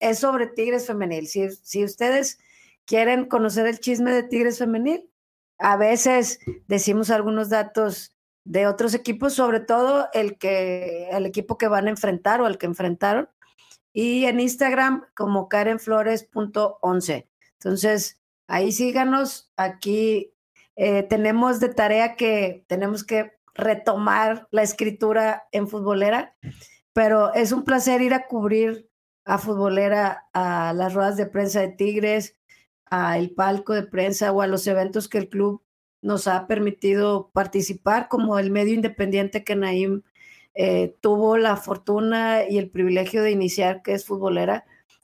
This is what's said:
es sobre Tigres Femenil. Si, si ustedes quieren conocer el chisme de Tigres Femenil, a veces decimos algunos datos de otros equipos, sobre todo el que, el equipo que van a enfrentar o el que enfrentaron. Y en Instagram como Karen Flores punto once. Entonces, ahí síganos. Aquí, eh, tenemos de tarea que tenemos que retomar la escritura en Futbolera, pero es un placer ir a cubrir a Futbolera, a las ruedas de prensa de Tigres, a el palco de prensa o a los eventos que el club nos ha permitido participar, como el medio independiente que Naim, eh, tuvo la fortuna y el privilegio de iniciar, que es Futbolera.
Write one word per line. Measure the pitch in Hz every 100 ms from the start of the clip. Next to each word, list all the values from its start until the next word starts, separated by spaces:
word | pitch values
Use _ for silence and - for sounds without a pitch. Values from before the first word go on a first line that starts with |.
es | 226 226
sobre | 269 262 233
Tigres | 240 226 240 247
Femenil. | 214 185 165 156
Si, | 202 196
si | 196 - 196
ustedes | 202 - 240 269 269 - _ _ _ _ -
quieren | 220 226 254 254
conocer | 240 220 214 226
el | 226
chisme | - 240 247
de | 247
Tigres | 240 233 240 233
Femenil, | 226 226 254 339 - _ _ _ _ -
a | 196 202
veces | 214 233 262 254 240 - - - -
decimos | 202 202 208 220
algunos | 220 208 214 208
datos | 220 214 220 214 190 - _ _ _ -
de | 170 202
otros | 202 233
equipos, | 233 247 233 277
sobre | 269 247 226
todo | 226 240 254 285 269
el | 226 208 202
que, | 190 190 185 180 180 170 175
el | 190 190
equipo | 202 190 -
que | 226
van | 202 202
a |
enfrentar | 214 202 180 202 226
o | 233
el | 190
que | 170
enfrentaron. | 170 180 175 202 220 320 _ _ _ _ - _
Y | - 233 247 262
en | 240
Instagram | 247 247 269 254 262 269 -
como | - 202 202 185
Karen | 208 208 226
Flores | 220 220 214 226
punto | 220 214 208 214 208 202
once. | 180 180 175 139 - _ _
Entonces, | _ 190 196 208 214 208 - _ _ -
ahí | 175 196
síganos. | 208 247 247 262 269 269 - _ -
Aquí, | 190 185 202 208 220 214 202 _ _ _ _ -
eh, | 202 202
tenemos | 196 214 214 226 247 240
de | 247
tarea | 247 208 214 226
que | 233 226 214 190 175 -
tenemos | 180 196 208
que | 208 220 214 _ _
retomar | - 220 214 214 202 208 202 220 226 -
la | 214
escritura | 208 208 220 208 214 214 220 214 -
en | 208 202
Futbolera, | 214 202 196 202 233 294 _ - - - _ _
pero | - 220 214 208
es | - 220
un | 262
placer | 277 262 262 247
ir | 254
a | 254 262
cubrir | 233 208 220 226 226 - _ _ _
a | - 196
Futbolera, | 214 202 196 190 202 208 202 - -
a | - 180 175 165
las | 170 185
ruedas | 185 196 202
de | 202
prensa | 202 202 202
de | 190
Tigres, | 190 202 208 208 214 208 _ _ _ _ _
a | - 185 175 170
el | 180
palco | 180 190 196 196
de | 214
prensa | 202 185 190 202 208
o | 196
a | 196
los | 190 190
eventos | 190 190 214 208
que | 214
el | 190
club | 202 202 208 _ _ _ _ 202
nos | 202 202
ha | 185 185
permitido | 214 208 202 196 196 208 202 196
participar, | - 190 196 185 190 - 220 247
como | 247 220 202
el | 196
medio | 202 208
independiente | 226 220 - 196 196 196 208
que | 208 202
Naim, | 196 185 190 196 - _ - - _
eh, | 196 190 180 180 -
tuvo | 214 208 220 226
la | 226 202
fortuna | - 185 - 208 220 226 226 226 196
y | 202
el | 190
privilegio | 175 185 180 185 226
de | 214
iniciar, | 202 185 180 185 190
que | -
es | 202 196
Futbolera. | 196 190 175 180 214 - _ _ _